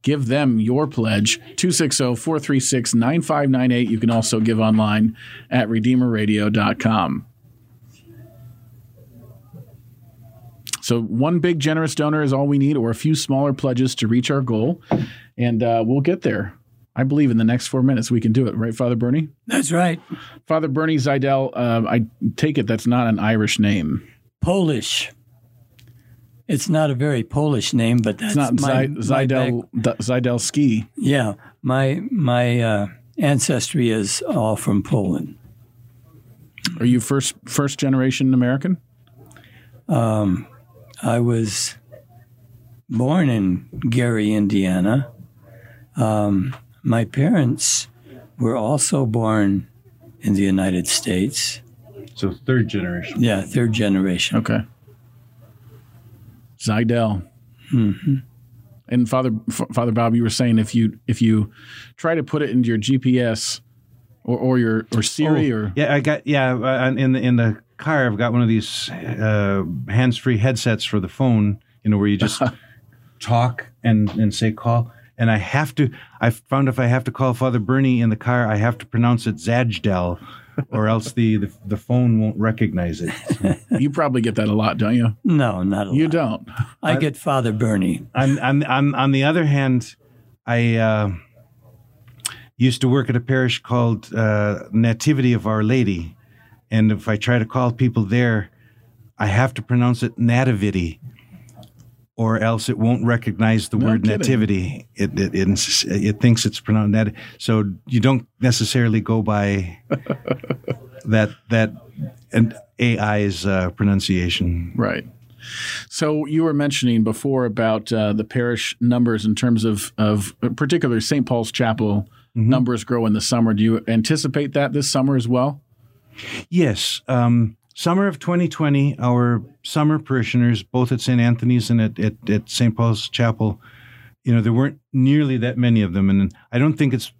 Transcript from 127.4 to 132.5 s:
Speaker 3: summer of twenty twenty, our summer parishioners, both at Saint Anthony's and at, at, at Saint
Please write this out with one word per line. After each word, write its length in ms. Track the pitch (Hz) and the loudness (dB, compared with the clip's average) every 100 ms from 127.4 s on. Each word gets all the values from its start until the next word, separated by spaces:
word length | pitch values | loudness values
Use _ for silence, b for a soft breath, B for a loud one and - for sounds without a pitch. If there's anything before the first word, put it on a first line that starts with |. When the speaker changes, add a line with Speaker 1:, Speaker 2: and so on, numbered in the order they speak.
| 113 - _ | 2 -4 _
Speaker 3:
summer 320 | - 170 180 202 | -6 0 2 0
of 140 | 147 | -2
twenty 280 | - 175 175 | -2 0 0
twenty, 480 | - 151 143 139 - | 0 0 2 0 0
our 420 | 120 123 120 120 - _ | 0 2 2 0 -4 _
summer 340 | - 160 151 156 | -6 0 2 0
parishioners, 640 | 151 131 117 127 120 110 | 0 -2 0 2 2 0
both 300 | - 127 123 | -2 -2 0
at 100 | 123 | 0
Saint 180 | - 123 | 0 2
Anthony's 520 | 117 120 120 123 113 | 2 2 2 0 2
and 100 | 117 | 0
at, 160 | 110 - | 0 0
at, 160 | 107 - - | -4 -4 -2
at 180 | 104 | -2
Saint 300 | - | -2